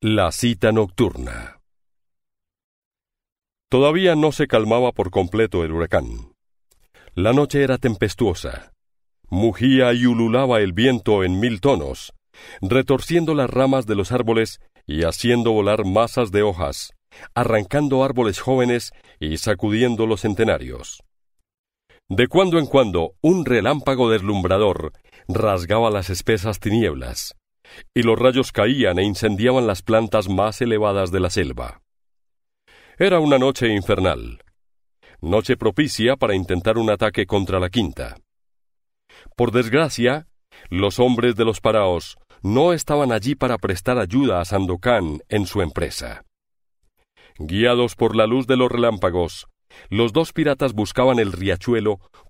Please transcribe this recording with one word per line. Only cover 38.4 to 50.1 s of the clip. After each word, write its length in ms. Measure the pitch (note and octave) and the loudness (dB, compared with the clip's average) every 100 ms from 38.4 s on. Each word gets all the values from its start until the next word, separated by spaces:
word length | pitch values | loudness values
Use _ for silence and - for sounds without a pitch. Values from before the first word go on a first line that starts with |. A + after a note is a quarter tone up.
| _ _ _ _ _ _ _ - - - | _ _ _ _ _ _ _ -20 -18 -2
Por 160 | A#2 | 0
desgracia, 760 | A#2 A#2 C3 D#3 - A#2+ D3 - _ _ - - | 0 0 0 0 0 0 -2 -8 _ _ -20 -6
los 280 | F2+ G2+ G#2+ | -2 0 2
hombres 380 | B2+ A#2 B2 G#2+ | 2 4 0 2
de 80 | |
los 160 | A2+ G#2 | 0 0
paraos 560 | A2+ A2 F#2+ E2+ - - _ - | 0 2 2 0 -6 -18 _ -8
no 300 | F#2+ A#2+ E3+ | -2 2 2
estaban 400 | E3 - D3 C3+ | 0 -2 0 0
allí 220 | A2 A2+ | 0 -2
para 240 | C#3+ B2+ A2+ | -2 -2 -2
prestar 400 | G2+ F2+ - B2 | -4 -4 -2 -2
ayuda 420 | F2+ A#2+ C3+ F2+ | 0 0 0 0
a 40 | |
Sandokan 800 | E2+ G2+ F#2 F2 B2 A#2 E2 D2 - | -2 -2 -2 -2 0 0 0 -6 -4
en 180 | G#2+ F#2+ | -4 -2
su 140 | G#2 | -2
empresa. 640 | E2 - E2+ - A#1 - _ _ _ _ _ _ _ _ _ _ _ - | -4 -4 -6 -8 -12 -14 _ _ _ _ _ _ _ _ _ _ _ -14
Guiados 560 | D2+ F#2+ A#2+ B2 A#2+ | -6 0 2 2 0
por 220 | - A2+ A2 | 0 0 2
la 100 | G#2+ | 2
luz 200 | C3 B2 | 2 2
de 80 | B2+ | 2
los 140 | B2 | 2
relámpagos, 760 | A#2+ A#2 G#2 F#2+ F2 E2+ - - _ _ - - | 2 0 0 -2 0 -4 -6 -20 _ _ -20 -6
los 220 | G2+ A#2 | 0 2